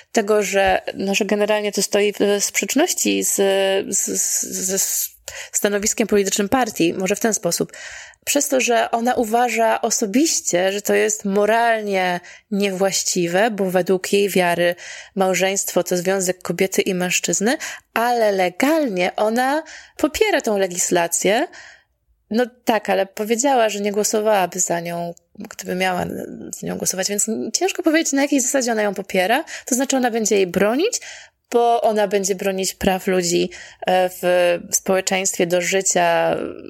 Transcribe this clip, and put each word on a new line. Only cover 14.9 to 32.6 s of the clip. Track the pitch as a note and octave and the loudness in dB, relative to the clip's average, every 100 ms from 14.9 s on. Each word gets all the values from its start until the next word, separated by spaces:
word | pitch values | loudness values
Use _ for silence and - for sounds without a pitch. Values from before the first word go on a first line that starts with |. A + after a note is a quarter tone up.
| - - | -18 -8
małżeństwo | G3 F#3+ F3 F#3+ G3 - F3+ | 0 0 2 0 0 -2 -2
to | F3 F3+ | 0 0
związek | F3+ G3 F3+ - | 0 0 0 -4
kobiety | - F3 F#3+ - | -4 -2 0 0
i | G3+ | 0
mężczyzny, | F3+ F3+ - - E3+ G#3 D4+ - - - | 0 0 -2 -2 0 0 -2 -6 -14 -6
ale | - A#3 A#3+ G#3+ | 0 2 2 2
legalnie | F#3+ F3+ F3 C4+ D#4+ C#4 F3+ F3+ - | 2 0 2 2 2 0 0 -2 0
ona | G#3+ A#3 C4 D4+ D#4+ - - - | 0 2 0 -2 -4 -14 -20 -2
popiera | D4+ - G#4+ D#4 | -2 2 2 2
tą | A#3 G3+ | 2 0
legislację. | F#3+ F3 - F3 E3+ - F#3 A3+ F4 - - - _ _ _ _ - | 0 0 0 2 2 0 2 2 0 -6 -20 -20 _ _ _ _ -4
No | A3 A#3+ - | 0 0 -2
tak, | - G#3+ G3+ | 0 0 2
ale | F#3+ G3 | 0 0
powiedziała, | - G#3+ A#3 C#4+ B3+ A3 | -4 -2 0 2 4 2
że | G3+ | 0
nie | G3+ | -2
głosowałaby | G3+ G3+ G#3+ G#3+ G#3 F3 F3+ | 0 0 0 2 2 2 -2
za | - E3+ | -2 -2
nią, | E3+ E3+ E3+ - _ - | -4 -6 -6 -10 _ -18
gdyby | G3 - F#3 | -16 -12 -6
miała | F#3 F#3 F3+ F3 - - - - - | -2 -2 -2 -4 -6 -10 -12 -14 -10
za | F3 | -8
nią | F#3 | -6
głosować, | - F#3 F#3+ | -4 -4 -4
więc | G#3 - A3+ A3+ | -2 -4 -4 -4
ciężko | - F#4+ F#4+ | -2 -2 0
powiedzieć, | E4 D#4 D#4+ | 0 2 2
na | C#4 | 0
jakiej | C#4+ C#4+ | 2 0
zasadzie | - C#4 A#3+ | 0 0 0
ona | A3 | 0
ją | G#3 | -2
popiera. | F#3+ F#3+ F#3+ F#3 C4 D#4+ - - | -2 -2 0 2 0 -2 -10 -2
To | |
znaczy, | B3 C4+ C4+ | 0 0 0
ona | B3 | 0
będzie | A#3 G3+ G3+ | 0 2 2
jej | F#3 | 2
bronić, | F3+ G3+ B3+ G#4+ - - - - _ - | 2 2 2 0 -4 -10 -18 -20 _ -2
bo | A#3+ A#3 A#3 | 2 4 4
ona | A3+ G#3+ G3+ | 2 2 2
będzie | G3+ F#3+ | 0 0
bronić | F#3+ G3 F#3+ | -2 -2 -2